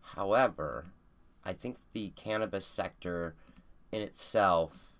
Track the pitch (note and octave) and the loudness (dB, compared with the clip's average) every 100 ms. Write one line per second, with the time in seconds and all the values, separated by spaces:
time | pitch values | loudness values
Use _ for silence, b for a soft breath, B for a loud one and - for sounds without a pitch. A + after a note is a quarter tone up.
0 | - - G2 A2+ B2+ E2 D2+ A#1 - - | -14 -6 2 4 4 0 -6 -6 -10 -18
1 | _ _ - _ - F2+ B2 B2 _ A#2 | _ _ -20 _ -10 -8 -8 -10 _ -8
2 | G2+ - A2 G#2+ G#2+ G2 - - F#2 - | -8 -8 -4 -2 0 -2 -4 -6 -6 -6
3 | F2+ F2 E2+ D#2+ B B B B - A2 | -4 -2 -4 -6 B B B B -10 -6
4 | G#2 - - A2 G2 E2+ D#2+ - - | -6 -8 0 4 6 6 4 -4 -20